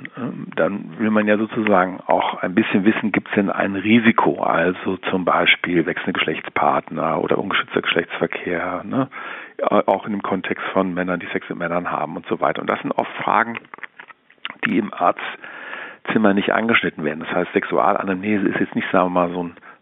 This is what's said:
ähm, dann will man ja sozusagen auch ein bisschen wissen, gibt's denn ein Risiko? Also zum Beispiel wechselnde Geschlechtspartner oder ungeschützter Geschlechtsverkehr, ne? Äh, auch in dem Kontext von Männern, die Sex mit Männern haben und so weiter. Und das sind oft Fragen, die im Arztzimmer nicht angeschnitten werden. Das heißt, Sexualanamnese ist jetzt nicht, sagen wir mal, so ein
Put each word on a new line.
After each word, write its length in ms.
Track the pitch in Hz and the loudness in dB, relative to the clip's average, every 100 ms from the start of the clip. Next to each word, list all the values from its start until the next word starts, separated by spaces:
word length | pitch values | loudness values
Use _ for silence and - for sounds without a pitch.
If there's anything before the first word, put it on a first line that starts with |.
| - - | -14 -8
ähm, 300 | 82 - 71 - | -8 -8 -6 -2
dann 420 | 82 101 82 82 | 0 -2 -8 -2
will 120 | 110 | 2
man 160 | 107 104 | 2 4
ja 100 | 104 | 2
sozusagen 640 | 110 117 107 95 92 - - | 2 0 4 4 4 0 0
auch 360 | 92 - - | 2 2 -2
ein 120 | 98 | 0
bisschen 300 | 92 113 107 | 2 2 4
wissen, 280 | 98 110 107 | 4 2 0
gibt's 180 | - - - | -2 0 0
denn 140 | 98 | 0
ein 260 | - 95 98 | 0 -2 0
Risiko? 640 | 104 117 113 - 85 - | 4 6 6 4 4 2
Also 540 | - 80 87 90 - 92 - | 2 2 2 0 -4 -4 -2
zum 140 | 92 | 0
Beispiel 600 | 85 80 90 - 85 87 | 2 2 2 2 2 2
wechselnde 340 | 82 87 - 85 | 0 -2 -4 -2
Geschlechtspartner 1040 | 80 - - - 73 69 - 80 80 80 | -2 -4 -6 0 2 2 -2 -4 0 0
oder 160 | - - | 0 0
ungeschützter 440 | 98 - - - | 0 -2 0 -2
Geschlechtsverkehr, 1000 | - - - - 85 - - 85 87 90 | 0 0 -2 -2 -4 -2 -4 -4 -4 -6
ne? 240 | 101 117 131 - - - - - | -4 -2 -2 -6 -12 -14 -14 -4
Äh, 240 | - 104 - | 0 2 4
auch 200 | 98 110 | 0 0
in 60 | |
dem 100 | 101 | -4
Kontext 420 | - 95 - - - | -2 -2 -2 -6 -2
von 220 | 95 95 | 0 0
Männern, 260 | 87 90 87 | 0 -2 -4
die 80 | 95 | -4
Sex 140 | 92 - | -6 -6
mit 80 | - | -6
Männern 320 | 85 87 87 | -2 -2 -2
haben 260 | 73 76 87 | -2 -4 -6
und 100 | - | -4
so 140 | 113 | 0
weiter. 220 | 71 - | 0 0
Und 80 | - | -2
das 100 | 101 | -2
sind 120 | 143 | -2
oft 200 | - - - | -2 -4 -4
Fragen, 360 | - 101 117 117 - - - - - - _ _ - - | 2 2 2 -4 -14 -18 -20 -20 -20 -20 _ _ -14 -4
die 140 | - - | 0 0
im 140 | 104 | 0
Arztzimmer 1400 | - 87 - - - - - - - - - - 113 104 | 0 2 2 -6 -10 -14 -14 -14 -14 -14 -10 -2 2 4
nicht 200 | 98 - | 4 2
angeschnitten 520 | - 113 113 90 - | 0 2 2 0 -2
werden. 160 | 73 78 | -4 -4
Das 120 | 82 | -4
heißt, 200 | 87 90 | -2 0
Sexualanamnese 960 | - - 71 95 101 95 92 104 104 98 | -2 0 2 2 2 0 -2 0 2 2
ist 120 | - | 0
jetzt 140 | 95 | -2
nicht, 160 | 120 - | -2 0
sagen 220 | 98 90 | 2 4
wir 140 | 90 87 | 2 0
mal, 40 | |
so 140 | 90 | -2
ein 120 | 85 - - - | -6 -10 -20 -6